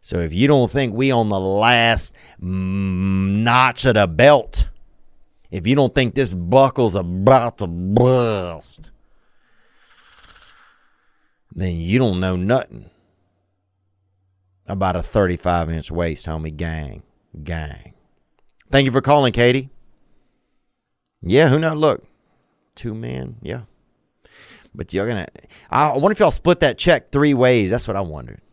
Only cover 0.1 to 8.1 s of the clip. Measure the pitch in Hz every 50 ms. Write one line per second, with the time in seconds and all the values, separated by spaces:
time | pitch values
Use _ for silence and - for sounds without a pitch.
0.1 | - 90 85 80 76 90 120 139 143 139 123 117 - 139 139 123 98 113 131 135
1.1 | 131 120 113 107 104 95 95 95 95 101 110 117 123 117 117 117 113 101 - -
2.1 | - _ - - - _ - 90 92 92 92 92 95 98 98 95 92 90 95 95
3.1 | 95 95 95 95 98 104 113 120 120 123 127 131 120 - - 135 113 107 101 90
4.1 | 80 78 120 139 147 135 - - - - - - - - - - _ _ - -
5.1 | - _ - _ _ _ _ _ - 95 82 104 131 143 139 123 - 143 131 120
6.1 | - 135 135 107 90 90 87 85 101 135 135 135 - - 127 110 87 98 90 85
7.1 | 87 92 98 123 131 131 117 120 - - 104 87 85 87 90 95 101 - - 127